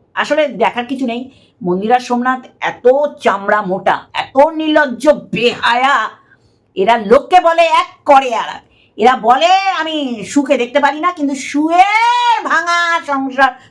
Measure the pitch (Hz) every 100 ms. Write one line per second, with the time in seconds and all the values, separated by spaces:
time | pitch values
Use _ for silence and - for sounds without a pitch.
0 | _ 180 208 294 294 190 202 240 240 262
1 | 254 240 262 - _ _ 175 180 214 247
2 | 247 240 254 254 - _ 165 - 240 269
3 | 294 - 233 196 202 208 190 175 190 151
4 | - 151 - 262 302 311 311 302 285 220
5 | 302 269 - 185 240 - 240 240 262 269
6 | 220 - _ _ _ _ _ - 196 233
7 | 202 262 - 359 339 330 330 320 359 -
8 | - 269 262 220 151 - - _ _ -
9 | 233 247 220 262 339 381 381 349 320 311
10 | 269 226 185 285 285 269 240 285 277 302
11 | 349 349 277 277 - 285 311 349 392 427
12 | 466 480 480 453 320 311 339 349 339 339
13 | 330 277 269 254 262 254 _